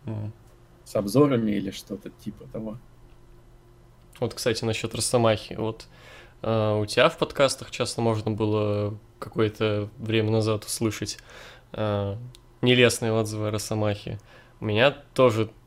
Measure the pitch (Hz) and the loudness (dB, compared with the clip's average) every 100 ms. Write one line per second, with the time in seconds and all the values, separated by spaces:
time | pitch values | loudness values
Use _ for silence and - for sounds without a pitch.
0 | - 107 107 - - - - - - 110 | -10 -8 -10 -12 -20 -20 -20 -20 -6 -4
1 | 101 123 147 120 110 101 98 - - 98 | 0 4 4 4 0 -2 -4 -10 -12 -12
2 | - - 104 - 135 - 110 123 - - | -12 -14 -14 -14 -12 -10 -10 -12 -18 -20
3 | - - - - - - - - - - | -20 -20 -20 -20 -20 -20 -20 -20 -20 -20
4 | - - 117 - 123 107 113 107 - - | -20 -6 -6 -2 -2 -2 -2 -4 -4 -4
5 | - 120 113 107 - - 110 - - - | 0 2 4 2 -2 -6 -6 -6 -14 -20
6 | - - - - 110 113 107 107 104 - | -20 -20 -20 -8 -2 0 2 0 0 4
7 | 156 - 147 - 135 - - - 117 - | 4 4 -2 2 2 2 -8 -6 -4 0
8 | 117 107 107 104 107 107 104 104 104 107 | 0 0 -2 -2 0 0 0 0 -2 -6
9 | - - 107 - 107 - 110 104 104 - | -14 -16 -8 0 0 2 0 0 -4 -8
10 | 113 113 107 110 107 107 - - 113 - | -2 0 2 2 2 -2 -4 -2 -2 -2
11 | 104 - - - - - - - 107 101 | -8 -10 -16 -20 -20 -20 -16 -6 -2 -2
12 | 101 104 123 - - _ 123 123 120 - | -2 -6 -12 -18 -20 _ 4 6 6 4
13 | 117 113 107 107 107 107 - 110 104 104 | 0 0 0 -2 -4 -4 -4 -2 0 -2
14 | - 104 - - - - 110 107 139 139 | -8 -12 -14 -20 -20 -8 -2 4 4 2
15 | - - 127 110 110 - | -4 4 4 4 -2 -6